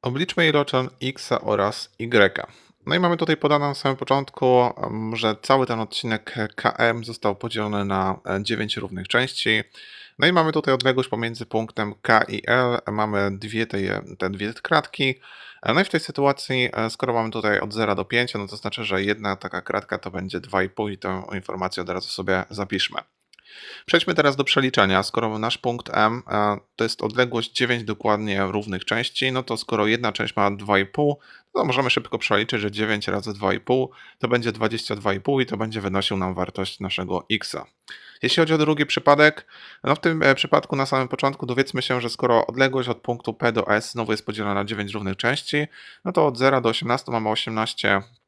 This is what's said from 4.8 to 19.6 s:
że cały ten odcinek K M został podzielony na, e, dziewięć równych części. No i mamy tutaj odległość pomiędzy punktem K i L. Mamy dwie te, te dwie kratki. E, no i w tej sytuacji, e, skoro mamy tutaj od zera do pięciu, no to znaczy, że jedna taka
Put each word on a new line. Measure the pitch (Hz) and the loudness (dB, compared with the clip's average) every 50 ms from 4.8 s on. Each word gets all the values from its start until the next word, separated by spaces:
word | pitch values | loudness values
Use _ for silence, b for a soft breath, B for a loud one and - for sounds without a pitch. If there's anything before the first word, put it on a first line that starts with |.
| - - 113 110 110 110 113 | -6 -6 -4 -6 -4 -4 -4
że | 110 113 110 107 107 | 0 0 0 0 -2
cały | - - 131 135 127 | 2 4 4 4 4
ten | 123 117 113 | 0 -2 -4
odcinek | 113 107 - - - 120 110 107 - - - 123 107 104 - | -4 -6 -6 -6 -2 -2 -2 -2 -4 -8 -6 -6 -6 -6 -6
K | - - 117 | -2 0 0
M | - - 117 117 117 117 113 | 2 4 2 2 2 0 -6
został | 117 113 - - 107 101 | -10 -12 -2 -2 -2 -2
podzielony | 98 - 113 - 113 107 104 104 101 101 | -2 -6 -6 -4 -4 -2 -2 -2 -2 -2
na, | 98 98 95 95 95 95 - _ | 0 0 0 0 0 -2 -4 _
e, | - 95 98 | -4 -4 -2
dziewięć | 104 104 117 107 110 104 - | -2 -2 -2 -2 -2 -4 -4
równych | - - 92 95 90 92 - | -6 -6 -8 -8 -10 -8 0
części. | - 117 127 127 - - - 117 110 107 - B B B B B B B B B B B | 0 2 2 0 -2 -2 0 2 2 2 0 B B B B B B B B B B B
No | 139 | 2
i | 170 | 4
mamy | 180 175 160 156 | 6 6 4 4
tutaj | 147 151 147 - 131 | 2 2 2 2 2
odległość | 123 120 131 127 131 127 - | 4 4 2 2 2 0 -2
pomiędzy | - 113 117 117 117 113 117 | -2 -4 -4 -4 -4 -8 -10
punktem | _ - 110 113 110 - - 107 101 98 _ | _ -2 -2 -2 -2 -4 -4 -4 -4 -6 _
K | _ - 113 107 | _ 4 6 6
i | - - - 104 - | 6 2 -2 -6 0
L. | - 120 127 127 123 120 - - - | 2 2 4 4 2 0 0 -2 -4
Mamy | 104 107 107 107 104 101 101 101 98 98 | -2 -2 -2 0 0 0 0 0 -2 -4
dwie | 110 107 107 110 113 | -8 -6 -2 -2 -2
te, | 113 - 101 98 95 101 101 101 - - - | -2 -2 -2 -2 0 -2 -4 -4 -10 -8 -6
te | 95 95 | -4 -4
dwie | 98 95 104 107 113 - | -4 -4 -6 -6 -6 -8
kratki. | - - 170 151 147 - - - 139 135 127 B B B B B B B B B | -2 2 2 2 2 0 -4 -2 0 0 0 B B B B B B B B B
E, | - - 117 | -2 2 2
no | 160 | 2
i | 196 | 2
w | - | 2
tej | - 160 | 0 -4
sytuacji, | - - 143 - 139 139 139 - - - 131 127 123 127 | -4 -2 -4 0 2 2 2 0 -4 -4 0 0 0 0
e, | - - 113 113 | 0 -2 -4 -4
skoro | - - - 123 | -2 -4 -2 0
mamy | 117 117 113 110 | 0 0 0 -2
tutaj | 110 113 104 107 104 98 | -4 -2 2 2 2 2
od | - 107 | 2 -2
zera | 104 110 113 104 101 | -2 -2 0 0 0
do | 101 95 | -2 -2
pięciu, | - - 120 123 123 - 107 | 0 0 0 0 0 -4 -8
no | 101 | -8
to | 98 - | -8 -12
znaczy, | 104 - 110 - - 113 | -10 -10 -8 -8 -6 -6
że | 101 98 95 | -2 -2 0
jedna | 98 101 104 110 104 101 98 | 0 0 -2 -2 -2 -4 -4
taka | 98 - 92 - 90 | -4 -6 -8 -8 -8